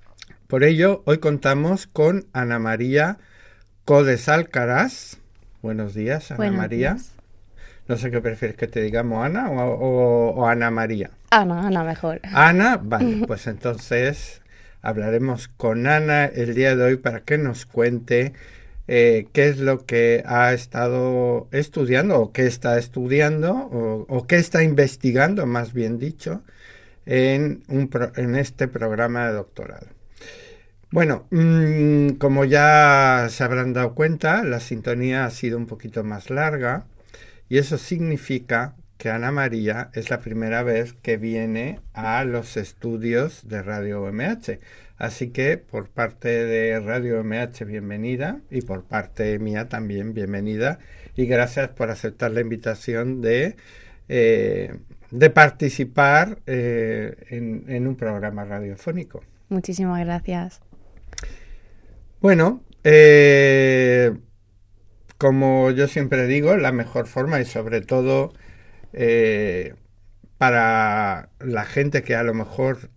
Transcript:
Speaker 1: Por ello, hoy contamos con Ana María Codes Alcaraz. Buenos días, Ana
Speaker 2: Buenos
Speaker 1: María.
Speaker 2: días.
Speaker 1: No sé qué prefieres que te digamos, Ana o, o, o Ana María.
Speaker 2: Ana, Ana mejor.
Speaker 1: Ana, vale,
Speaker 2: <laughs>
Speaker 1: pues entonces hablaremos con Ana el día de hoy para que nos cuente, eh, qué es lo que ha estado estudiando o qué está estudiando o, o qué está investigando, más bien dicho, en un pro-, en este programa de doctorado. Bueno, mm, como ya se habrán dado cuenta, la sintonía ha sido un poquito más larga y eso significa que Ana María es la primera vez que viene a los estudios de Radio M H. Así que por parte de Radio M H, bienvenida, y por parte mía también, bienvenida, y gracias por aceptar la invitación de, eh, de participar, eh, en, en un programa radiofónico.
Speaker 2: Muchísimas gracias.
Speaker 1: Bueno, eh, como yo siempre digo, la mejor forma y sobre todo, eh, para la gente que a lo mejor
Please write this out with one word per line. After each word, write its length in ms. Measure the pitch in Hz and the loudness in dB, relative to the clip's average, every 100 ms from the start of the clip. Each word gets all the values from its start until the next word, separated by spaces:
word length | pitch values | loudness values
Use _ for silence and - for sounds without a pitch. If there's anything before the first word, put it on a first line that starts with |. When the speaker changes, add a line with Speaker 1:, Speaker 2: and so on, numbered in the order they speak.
| - - - - - | -20 -20 -20 -20 -4
Speaker 1:
Por 160 | 131 | 2
ello, 400 | 147 160 185 196 - | 4 4 2 2 0
hoy 120 | 156 | 0
contamos 680 | 156 147 143 143 156 190 - | 0 0 0 0 0 -2 -4
con 400 | - 156 190 - | 0 2 2 -4
Ana 260 | 127 120 117 | -4 -2 -2
María 600 | 113 113 123 139 156 208 - - - - - _ | -2 -2 0 2 0 -2 -12 -20 -20 -20 -20 _
Codes 440 | - 143 139 120 - | 4 4 6 2 2
Alcaraz. 880 | 156 165 127 120 127 247 - - - - - - - | 0 0 -2 0 0 0 -4 -18 -20 -20 -20 -20 -12
Buenos 320 | 110 110 104 | -8 -6 -6
días, 380 | 101 110 151 - | -6 -4 -4 -6
Ana 60 | 139 | -2
Speaker 2:
Buenos 180 | 208 190 | 0 0
Speaker 1:
María. 380 | 107 117 135 | 0 0 0
Speaker 2:
días. 180 | 226 - - - - - - - - - | 0 -6 -20 -20 -20 -20 -20 -20 -14 -6
Speaker 1:
No 100 | 117 | -4
sé 140 | 123 | -2
qué 100 | 120 | -2
prefieres 360 | 117 110 113 - | -2 -4 -6 -4
que 100 | 113 | -6
te 160 | 117 | -2
digamos, 420 | 107 113 120 113 | -2 0 -2 -2
Ana 240 | 131 190 254 | -2 -2 -2
o, 220 | 131 123 | -2 -2
o, 580 | 117 131 127 123 120 117 | -2 0 2 4 4 2
o 120 | 123 117 | 2 2
Ana 240 | 117 117 | 2 0
María. 400 | 113 110 110 95 - - | 0 -2 -4 -6 -8 2
Speaker 2:
Ana, 340 | 226 185 170 196 | 2 2 -2 -2
Ana 160 | 185 | -2
mejor. 360 | 160 165 165 156 | -2 -4 -6 -8
Speaker 1:
Ana, 520 | 185 190 156 180 220 240 | -2 6 6 6 4 0
vale, 400 | 104 214 247 214 | -2 -2 0 -2
Speaker 2:
<laughs> 40 | 226 | -4
Speaker 1:
pues 180 | 107 - | -6 -8
entonces 920 | 101 123 113 - 120 131 147 - - - - - - | -6 -6 -6 -2 -2 0 -4 -10 -18 -20 -20 -20 -12
hablaremos 680 | 110 110 104 113 131 120 - | -8 -4 -2 -2 -2 -6 -10
con 380 | - 117 113 127 | -6 -2 0 2
Ana 380 | 151 156 147 | 2 2 2
el 300 | 143 - 120 | 0 -2 -4
día 200 | 120 131 | 0 2
de 80 | 131 | 4
hoy 140 | 123 131 | 2 2
para 240 | 131 113 | -2 -6
que 160 | - 151 | -4 -2
nos 300 | 143 120 - | -2 -6 -8
cuente, 680 | - 120 120 120 120 135 - - - - - - | -2 0 0 0 0 0 -6 -20 -20 -20 -14 -2
eh, 400 | 120 117 113 104 | 4 6 4 0
qué 140 | - 143 | 2 2
es 80 | 139 | 2
lo 260 | 135 131 | 0 -2
que 380 | - 120 117 117 | 0 2 4 2
ha 300 | 120 120 123 | 0 2 2
estado 920 | 123 123 123 120 127 127 127 123 120 - | 2 -4 -4 -2 0 0 0 0 -2 -4
estudiando 640 | 135 147 - 127 127 190 151 | -4 -4 -2 0 2 2 2
o 140 | 110 | 0
qué 140 | - 127 | 0 0
está 320 | 120 - 120 | 0 0 0
estudiando 760 | 120 131 123 139 151 156 160 | -2 -6 0 2 2 0 -2
o, 540 | 240 269 120 113 110 - | -2 -4 -6 -4 -6 -4
o 180 | 127 120 | -6 2
qué 100 | 175 | 2
está 260 | 170 165 | 2 2
investigando, 840 | 160 143 135 - 131 123 151 202 | 2 4 2 2 0 2 2 2
más 300 | 135 120 113 | -2 -2 -4
bien 240 | 123 113 117 | -4 -4 -4
dicho, 440 | 143 160 165 175 - - - - - - | -8 -10 -10 -10 -12 -20 -20 -20 -20 -18
en 580 | - 127 131 135 147 - - | -2 0 2 0 -2 -4 -4
un 200 | 135 135 | -2 -2
pro-, 240 | - 123 - | -2 -4 -4
en 200 | 123 127 | -2 -2
este 320 | 135 - 131 | -4 -4 -6
programa 580 | 127 113 107 117 120 120 | -4 -4 -2 -2 -2 -4
de 80 | |
doctorado. 520 | 107 95 - - - - - - - - - - - _ _ - | -4 -8 -14 -16 -16 -20 -20 -20 -20 -20 -20 -20 -20 _ _ -4
Bueno, 360 | 165 160 123 - | 0 2 0 -2
mm, 840 | 170 165 165 156 156 147 147 143 | 2 4 4 2 2 4 4 2
como 340 | 139 139 135 139 | 2 0 2 4
ya 800 | 143 147 151 147 139 131 127 117 | 6 6 8 8 6 4 2 0
se 160 | - | -2
habrán 300 | 123 127 127 | -2 -2 -2
dado 200 | 127 123 | -2 -2
cuenta, 480 | 123 156 160 160 190 | 0 -2 0 0 0
la 160 | 196 120 | -2 -6
sintonía 640 | - 113 120 120 127 131 123 | -6 -8 -6 -4 -2 -2 -4
ha 40 | |
sido 280 | 123 123 117 | -6 -6 -6
un 80 | 117 | -8
poquito 380 | 110 117 113 | -12 -12 -8
más 260 | 107 104 - | -8 -10 -8
larga 560 | 135 156 151 123 151 - - - - - - - | -4 -4 -2 -4 -6 -10 -20 -20 -20 -20 -20 -2
y 80 | 131 | 0
eso 180 | 139 151 | 0 -4
significa 1000 | - 170 165 147 - 131 127 117 131 - - - | -6 -4 -4 -4 -4 -6 -2 -4 -4 -10 -20 -10
que 120 | 113 | -6
Ana 240 | 113 123 | -4 -4
María 560 | 143 131 113 107 107 127 | -2 -2 -2 -4 -4 -6
es 160 | - 110 | -10 -6
la 100 | 120 | -8
primera 420 | - 113 110 117 | -6 -6 -4 -2
vez 300 | 123 113 120 | 0 -2 -2
que 240 | - - 110 | -8 -6 -4
viene 640 | 113 113 113 110 127 208 - | -4 -4 -4 -4 -6 -10 -14
a 280 | - 110 117 135 | -10 -4 -4 -4
los 320 | 120 113 120 | -6 -8 -10
estudios 880 | 98 - 120 113 117 117 151 - 110 | -10 -10 -8 -6 -2 -2 -2 -8 -12
de 140 | 107 | -10
Radio 440 | 98 104 101 101 98 | -8 -8 -6 -6 -6
M 200 | 104 147 | -6 -6
H. 340 | 233 - 110 - - - - | -6 -8 -12 -14 -20 -20 -10
Así 320 | 113 - 123 | -10 -8 -10
que 260 | 123 135 175 | -4 -2 -2
por 320 | - 123 98 | -6 -12 -10
parte 400 | - 117 - 117 | -6 -6 -4 -4
de 500 | 117 117 113 113 113 | -2 -2 -2 -2 -2
Radio 380 | 104 123 123 113 | -4 -4 -4 -4
M 180 | 110 113 | -4 -6
H, 240 | 123 - | -8 -10
bienvenida, 760 | 104 107 101 104 117 127 147 285 - | -12 -10 -10 -8 -6 -6 -6 -10 -10
y 100 | 131 | -10
por 240 | - 92 | -8 -10
parte 540 | - 110 101 - 107 104 | -8 -8 -8 -6 -4 -4
mía 320 | 107 104 113 | -4 -6 -6
también, 420 | 117 110 101 107 | -8 -8 -6 -8
bienvenida, 680 | 110 98 101 104 107 127 170 - - - - | -6 -6 -4 -4 -2 -4 -4 -12 -20 -12 -4
y 80 | |
gracias 460 | 123 123 123 139 131 | 0 0 0 -2 -6
por 200 | - 113 | -4 -6
aceptar 420 | 107 - - 120 | -6 -8 -4 -4
la 100 | 113 | -2
invitación 800 | 117 113 113 110 - 117 123 131 | -4 -6 -6 -8 -6 -4 -4 -4
de, 340 | 113 120 170 - - - - - - | 0 0 0 -6 -20 -20 -20 -20 -4
eh, 640 | 123 113 110 104 95 92 - - - - | 2 4 4 2 -2 -6 -12 -18 -20 -8
de 200 | 120 151 | 4 6
participar, 1080 | - 151 - 143 - 123 131 139 147 185 220 - | 8 6 6 -4 -4 -4 2 4 4 2 -4 -6
eh, 720 | 127 120 117 113 110 107 - - | -4 -2 -2 -2 -4 -8 -12 -14
en, 340 | 120 117 110 - | -10 -8 -10 -8
en 180 | 123 127 | -4 -4
un 80 | 127 | -4
programa 480 | 113 104 107 104 | -6 -6 -6 -8
radiofónico. 800 | 101 101 104 95 - 170 - - - _ - | -10 -10 -10 -10 -8 -8 -10 -16 -20 _ -8
Speaker 2:
Muchísimas 500 | 190 180 180 190 175 | -6 -6 -4 -4 -2
gracias. 560 | 170 175 - 175 175 - - - - - - - - - - - - - - - - - | -4 -6 -6 -6 -8 -14 -20 -20 -20 -20 -18 -14 -14 -14 -18 -20 -20 -20 -20 -20 -20 0
Speaker 1:
Bueno, 420 | 196 180 165 254 - - | 4 6 4 0 -10 -2
eh, 1300 | 151 151 151 147 143 139 139 135 135 131 127 123 120 107 - - _ _ _ _ - - - - | 8 10 12 12 10 8 6 4 4 4 4 4 2 0 -12 -20 _ _ _ _ -20 -20 -20 0
como 520 | 139 135 135 131 131 | 2 4 4 4 2
yo 180 | 127 139 | 2 0
siempre 380 | 156 135 135 123 | 0 -2 0 0
digo, 300 | 139 151 202 | 2 2 2
la 160 | 135 | 2
mejor 340 | 127 113 123 113 | -2 -4 -6 -6
forma 340 | - 139 151 | -4 -2 -2
y 40 | |
sobre 360 | 120 117 110 113 | -2 -6 -4 -4
todo, 520 | - 127 127 135 151 - - - - - - | -2 0 2 0 -2 -8 -20 -20 -20 -20 -14
eh, 840 | - 117 117 110 104 104 90 - - _ _ - - - - | -2 2 4 2 0 -2 -4 -6 -12 _ _ -20 -20 -16 -2
para 880 | 131 120 113 110 107 104 104 92 - - | 2 2 2 2 0 0 -2 -6 -12 -14
la 260 | 131 113 | -8 -6
gente 380 | 104 - 143 143 | -4 -4 -2 -2
que 140 | - 117 | -2 -2
a 60 | |
lo 100 | 117 | -2
mejor 580 | 110 107 - 131 127 - | -4 -6 -4 -4 -4 -12